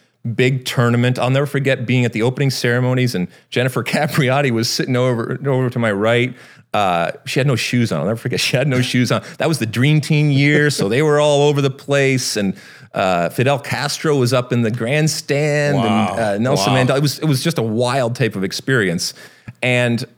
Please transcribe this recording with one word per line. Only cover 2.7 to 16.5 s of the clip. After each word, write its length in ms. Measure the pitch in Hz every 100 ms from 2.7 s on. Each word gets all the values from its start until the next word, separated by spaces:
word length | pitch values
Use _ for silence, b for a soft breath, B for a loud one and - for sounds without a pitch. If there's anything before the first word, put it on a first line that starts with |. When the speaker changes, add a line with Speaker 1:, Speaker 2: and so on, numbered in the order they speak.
| 120 127 127 123
Speaker 1:
and 140 | 92 90 B B
Jennifer 340 | 123 127 127
<laughs> 0 |
Capriati 680 | 110 151 147 - 127 135 143
was 180 | 113 117
sitting 260 | - 143 123
over, 420 | 127 117 117 131 139
over 220 | 131 127
to 100 | 120
my 140 | 117
right. 420 | 98 110 120 127 - B B B
Uh, 380 | 107 95 85 85 - -
she 120 | 143
had 60 | 139
no 100 | 117
shoes 360 | - 123 113
on. 80 | 76
I'll 60 | 87
never 100 | 113
forget. 240 | 123 -
She 160 | - 123
had 100 | 143
no 120 | 127
shoes 320 | 127 123 120
on. 100 | 113 B B
That 120 | 156
was 100 | 151
the 80 | 110
Dream 340 | 113 143 151
Team 300 | - 151 151
year, 400 | 139 143 147 147
so 180 | - 98
they 140 | 123
were 180 | 156 147
all 220 | 147 143
over 180 | 147 143
the 80 | 139
place. 680 | 131 - 139 135 127 - 107
And, 180 | 98 92 B B B
uh, 340 | - 95 87 85
Fidel 300 | - 127 131
Castro 580 | - 120 143 - 160 143
was 160 | 120
up 180 | 127 123
in 120 | 120
the 80 | 113
grandstand, 1040 | 120 113 151 156 - - 143 151 147 147 139
Speaker 2:
Wow. 320 | 104 107 98
Speaker 1:
and, 80 | 104
uh, 180 | 107 101
Nelson 340 | 123